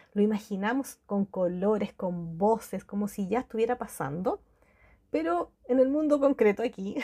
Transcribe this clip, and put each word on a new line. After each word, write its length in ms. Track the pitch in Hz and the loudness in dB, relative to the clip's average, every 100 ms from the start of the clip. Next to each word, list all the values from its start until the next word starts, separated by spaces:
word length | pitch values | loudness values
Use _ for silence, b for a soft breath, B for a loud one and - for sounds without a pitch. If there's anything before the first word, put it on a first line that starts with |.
| B | B
Lo 80 | 208 | 0
imaginamos 800 | 208 208 - 196 202 262 269 - - | 2 0 -4 -4 -2 -2 -4 -10 -4
con 200 | 202 196 | -2 -2
colores, 680 | 185 175 180 196 214 208 | 0 -2 0 0 0 -2
con 440 | - 190 175 170 165 | -6 -6 -6 -6 0
voces, 480 | 208 220 - - - | 2 2 -2 -10 -6
como 220 | 202 202 | -4 -4
si 200 | - 190 | -4 -2
ya 120 | 226 | -2
estuviera 380 | - 220 233 247 | -2 0 0 0
pasando, 640 | 214 - 139 156 208 403 _ b b b b b b | -6 -6 -6 -4 -2 -4 _ b b b b b b
pero 400 | 294 330 349 - _ - | -2 0 -2 -4 _ 0
en 120 | 254 | 4
el 100 | 262 | 4
mundo 300 | 294 311 294 | 4 2 4
concreto 440 | 277 277 214 202 | 4 4 2 2
aquí, 340 | 233 - 196 277 | -2 -6 -8 -6